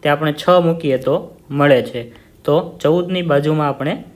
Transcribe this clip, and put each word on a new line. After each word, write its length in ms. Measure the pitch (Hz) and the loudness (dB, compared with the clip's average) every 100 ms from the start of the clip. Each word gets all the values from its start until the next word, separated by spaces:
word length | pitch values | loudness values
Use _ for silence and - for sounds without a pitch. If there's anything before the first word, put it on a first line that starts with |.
તે 60 | 151 | 0
આપણે 240 | 147 156 | 0 -2
છ 160 | 147 - | -2 2
મૂકીએ 480 | 180 170 170 151 131 | 4 4 0 -2 -2
તો 380 | 127 160 - - - | 0 -2 -4 -20 -10
મળે 300 | 139 143 131 | 0 4 4
છે. 300 | 117 123 117 - - _ | 2 -8 -14 -18 -20 _
તો 360 | - 147 170 - | 0 0 0 -4
ચૌદની 400 | - 170 175 185 | 0 0 0 -4
બાજુમાં 460 | 170 143 147 156 147 | 0 0 2 0 -2
આપણે 360 | 135 139 240 - | -4 -6 -6 -10